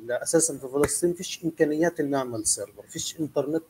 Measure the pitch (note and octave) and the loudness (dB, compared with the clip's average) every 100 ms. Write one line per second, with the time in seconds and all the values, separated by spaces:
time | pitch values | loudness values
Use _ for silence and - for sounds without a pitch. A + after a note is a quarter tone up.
0 | A2+ B2 - E3 D#3 C3+ C3 C#3 D3+ - | -4 -4 2 4 2 -2 -2 2 2 2
1 | F3 F3 F#3 - E3+ - D3+ D3+ E3+ E3+ | 0 -2 -6 -6 -4 2 2 4 2 2
2 | C#3+ C#3 B2+ A2+ - - G2+ - - E3 | 0 0 -2 -4 -2 -2 -4 -14 -14 -8
3 | - - D3+ D3 C#3 D#3+ D#3+ | -8 -6 -2 0 0 -2 -4